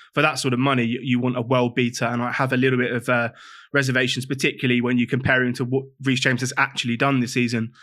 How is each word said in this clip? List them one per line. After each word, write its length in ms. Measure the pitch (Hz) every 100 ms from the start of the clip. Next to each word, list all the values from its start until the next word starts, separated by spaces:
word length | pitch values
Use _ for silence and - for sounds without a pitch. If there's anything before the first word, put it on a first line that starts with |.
| -
for 80 | -
that 160 | 156 135
sort 160 | 135
of 60 | 123
money, 240 | 139 131
you, 160 | 117 120
you 160 | 139 123
want 200 | 127 123
a 40 |
world 340 | 113 127 120 123
beater. 280 | 120 120
And 180 | 117 120
I 80 | 120
have 180 | 110 135
a 60 | 127
little 200 | 131 127
bit 140 | 127
of, 160 | 120 110
uh, 220 | 120 117 - - - -
reservations, 540 | 143 135 127 127 123 131
particularly 560 | 135 156 - 131 123
when 160 | 120 127
you 100 | 120
compare 360 | 131 131 131
him 100 | 127
to 100 | 120
what 220 | 123 131 135 -
Reece 160 | 135 127
James 220 | 135 120
has 100 | 127 -
actually 400 | 135 - 123 117
done 240 | 139 135
this 120 | 120
season. 380 | 127 117 117 113 -